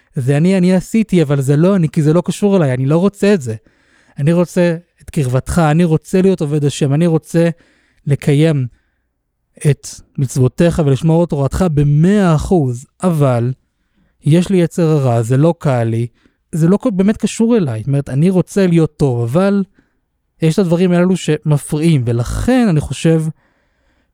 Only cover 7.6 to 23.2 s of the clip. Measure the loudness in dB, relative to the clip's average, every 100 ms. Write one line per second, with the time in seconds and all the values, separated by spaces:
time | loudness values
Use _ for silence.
7.6 | _ _ _ _ -4 -2 0 2 2 0
8.6 | -4 -10 _ _ _ _ _ _ _ _
9.6 | -2 -2 -6 -20 -14 -6 -4 -2 -2 2
10.6 | 0 2 0 0 0 0 0 -2 -4 -2
11.6 | 0 0 2 2 2 2 2 0 0 0
12.6 | 0 -4 -12 _ -2 0 0 0 -2 -6
13.6 | _ _ _ _ _ _ 0 0 2 0
14.6 | 0 0 0 0 0 0 0 2 0 0
15.6 | -2 -2 -2 -4 -6 -10 _ _ _ -2
16.6 | 0 0 0 0 0 0 -4 -2 0 0
17.6 | 0 -4 -4 -4 -2 0 0 0 -2 0
18.6 | 2 2 0 0 -2 -2 -2 0 0 0
19.6 | -4 _ _ _ _ _ _ _ 0 0
20.6 | 0 2 2 2 2 0 -2 -4 0 -2
21.6 | -2 -2 0 0 0 -2 -4 -4 0 0
22.6 | 2 0 -4 -2 0 0